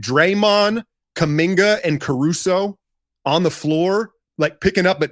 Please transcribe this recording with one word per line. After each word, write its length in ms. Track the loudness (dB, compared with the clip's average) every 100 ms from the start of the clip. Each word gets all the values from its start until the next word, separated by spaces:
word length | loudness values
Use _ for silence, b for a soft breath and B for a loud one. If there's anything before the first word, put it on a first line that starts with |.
Draymond, 840 | -2 2 2 2 2 2 2 -2 -8 _ _ -4
Kuminga, 640 | -2 0 0 2 2 2
and 160 | 0 -4
Caruso 800 | -2 -2 0 0 0 0 -2 -8 _ _ _ _
on 180 | -2 0
the 80 | 0
floor, 640 | -2 -4 -2 0 -2 -4 _ _ -4
like, 220 | -4 -2
picking 260 | -2 2 0
up 160 | 0
at, 80 | -4